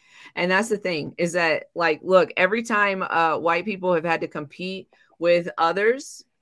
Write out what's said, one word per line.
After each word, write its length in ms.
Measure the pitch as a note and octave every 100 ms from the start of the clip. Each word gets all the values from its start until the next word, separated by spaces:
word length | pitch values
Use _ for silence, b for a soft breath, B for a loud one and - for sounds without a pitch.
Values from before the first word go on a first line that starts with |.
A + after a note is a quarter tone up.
| B B B -
And 160 | F3
that's 180 | F#3+ A3+
the 80 | G#3
thing, 380 | F#3 D#3+ C#3+ -
is 160 | E3+
that, 360 | F3 E3 D3+ -
like, 260 | E3+ E3 D#3
look, 280 | - F#3 D#3+ -
every 240 | F#3 A3+
time, 400 | A#3 G#3+ G3+ F#3+
uh, 380 | F#3 E3+ E3+ C#3+
white 260 | E3 E3+ G3+
people 300 | F#3+ F#3 E3+
have 100 | E3
had 160 | E3
to 60 | D#3+
compete 600 | E3 D3 - F#3 F#3+ - b b _
with 320 | E3+ F3 E3+ -
others, 680 | E3 F3+ G#3+ C4 - - _ _